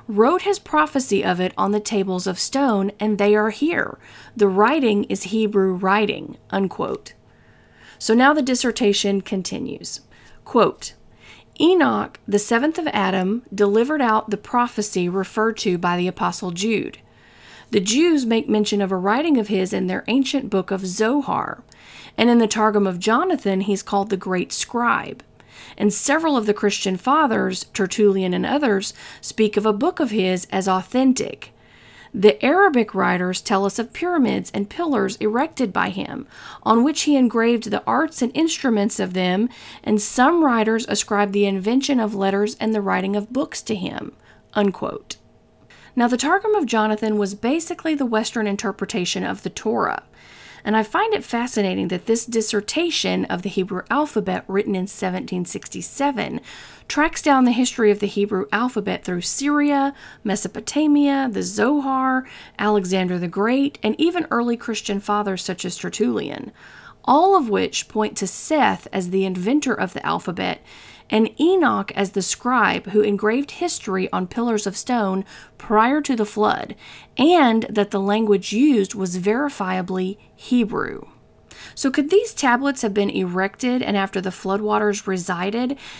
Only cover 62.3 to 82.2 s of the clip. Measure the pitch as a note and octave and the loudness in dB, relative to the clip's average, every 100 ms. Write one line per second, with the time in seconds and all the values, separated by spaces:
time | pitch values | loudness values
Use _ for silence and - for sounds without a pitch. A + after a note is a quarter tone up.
62.3 | - - - G#3 G#3 F3+ F#3+ F3+ F3+ F3 | -14 -18 -4 0 2 2 0 0 -2 -4
63.3 | F#3+ A3 C4 C#4 - G#3+ A3 E4 F4 - | -2 0 2 0 -2 -4 0 0 0 -2
64.3 | A#3 A#3+ A#3 - G#3+ - G3+ G#3 G#3 G3+ | -2 0 -2 -4 -8 -6 -6 -2 -2 -2
65.3 | F#3 - F3+ F3+ - F3 - A#3+ G#3+ - | -4 -6 -6 -8 -6 -8 -2 -2 -2 -6
66.3 | - - - - - - - - C#4 F#4+ | -10 -14 -18 -20 -20 -20 -8 2 4 6
67.3 | F#4+ A#3 F#3+ F#3 - - G#3+ G#3+ - F#3+ | 4 2 0 0 -4 -6 -2 -2 -2 -4
68.3 | - - D#4 G#3 F#3+ - F#3+ F3+ F#3+ F#3+ | -2 0 2 2 0 -6 -6 -2 -2 -2
69.3 | F3+ F#3+ D4 C4+ - F#3 - - F3 - | -2 0 0 0 -2 -4 -4 -4 -4 -4
70.3 | F3+ F3+ - - - - - - G#3+ A3 | -4 -4 -6 -12 -20 -20 -20 -2 2 2
71.3 | - D#4+ F#4+ C4 G#3 G3 G3 G3 G3 F#3 | 2 2 4 2 0 -2 -4 -2 -2 -2
72.3 | - B3 B3+ F#3+ E3+ F#3+ G#3 G#3 G3 G#3 | -2 0 2 2 0 0 2 2 2 0
73.3 | B3 C#4+ - F4 - - F#3+ F#3 F#3 F3+ | 0 -4 -6 -4 -4 -4 -4 -2 -4 -4
74.3 | A#3 A#3+ G#3+ G3 F#3+ - B3 G3 F#3+ - | -4 -2 -2 -2 -6 -2 -2 0 -2 -6
75.3 | - - - - G#3 A#3+ D4+ D4 A#3+ G#3 | -14 -20 -20 0 4 4 2 0 -2 -2
76.3 | G#3 G#3+ C3 - - - - - - D4 | 0 0 0 -4 -14 -20 -20 -14 2 4
77.3 | F4+ B3 A3+ - G#3 G3+ G3 G3 G#3 G#3+ | 6 6 4 0 0 0 0 0 0 2
78.3 | G3 - G#3 D4 A#3 F#3+ G3+ F#3 F3+ F#3+ | 2 2 2 4 4 2 -2 -4 -2 0
79.3 | A#3 C#4+ - F#3 F#3 F3+ F#3 F#3 G3+ - | 0 -2 -4 -4 -4 -4 -4 -4 -6 -16
80.3 | _ - B3 A3 - - - - - _ | _ 0 2 2 -2 -6 -8 -16 -20 _
81.3 | _ _ - - - C#4 C#4+ D4 G4 | _ _ -20 -14 -4 0 0 2 2